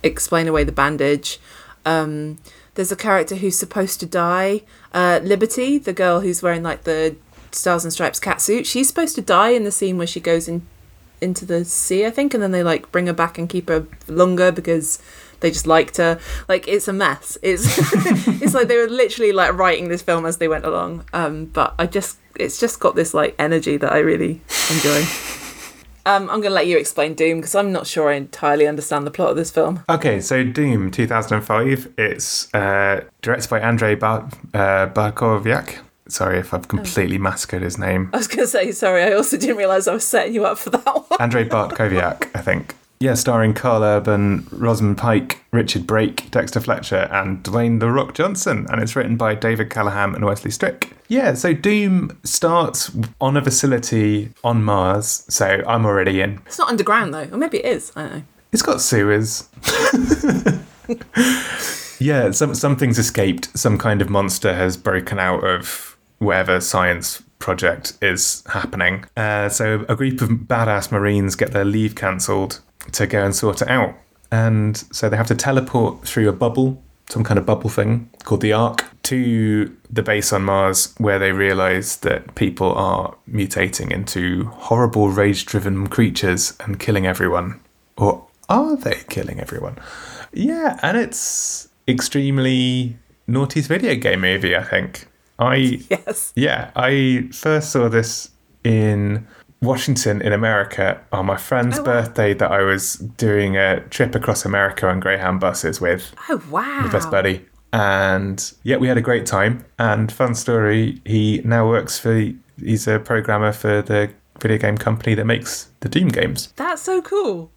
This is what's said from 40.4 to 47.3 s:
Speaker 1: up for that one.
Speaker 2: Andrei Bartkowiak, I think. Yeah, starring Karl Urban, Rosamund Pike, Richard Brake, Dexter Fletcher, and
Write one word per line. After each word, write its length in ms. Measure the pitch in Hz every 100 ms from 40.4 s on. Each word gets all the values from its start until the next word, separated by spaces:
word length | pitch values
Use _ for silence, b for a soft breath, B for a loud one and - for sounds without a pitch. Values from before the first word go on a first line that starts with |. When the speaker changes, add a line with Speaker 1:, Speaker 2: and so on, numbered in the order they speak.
Speaker 1:
up 140 | 196 -
for 140 | -
that 140 | - -
one. 340 | 302 - 339
Speaker 2:
Andrei 260 | 120 120 117
Bartkowiak, 840 | 113 101 - 107 92 87 - -
I 80 | -
think. 320 | - 92 - - _ _
Yeah, 160 | 131 113
starring 400 | 135 117 110 107
Karl 260 | 127 113
Urban, 600 | 104 104 104 104 101 98 -
Rosamund 480 | - 117 113 107 101
Pike, 400 | 123 107 85 - _
Richard 360 | 117 107 101 87
Brake, 420 | 110 113 - -
Dexter 300 | 117 87 117
Fletcher, 500 | 117 - - 95 95
and 300 | 98 98